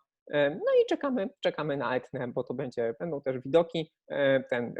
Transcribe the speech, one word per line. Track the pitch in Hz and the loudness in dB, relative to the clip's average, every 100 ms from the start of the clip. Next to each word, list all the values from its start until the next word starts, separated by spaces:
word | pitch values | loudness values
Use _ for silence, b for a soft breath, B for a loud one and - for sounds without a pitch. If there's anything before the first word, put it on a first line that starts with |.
| _ _ - | _ _ -4
E, | 147 143 | 2 2
no | 185 466 508 | 0 2 4
i | 466 | 4
czekamy, | 330 285 254 196 - | 0 0 -2 -4 -2
czekamy | 180 165 151 143 | -2 -2 -2 -2
na | 120 127 | 0 -2
Etnę, | - 135 123 | -4 -6 -4
bo | 131 | -4
to | 120 | -6
będzie, | 127 135 - 117 - | -6 -6 -2 -2 -2
będą | 175 151 | -6 -4
też | 131 131 | -4 -4
widoki, | 139 160 170 170 156 _ - | 2 4 4 -2 -6 _ -6
e, | 151 139 135 | 0 4 4
ten | 127 123 117 | 2 -2 -2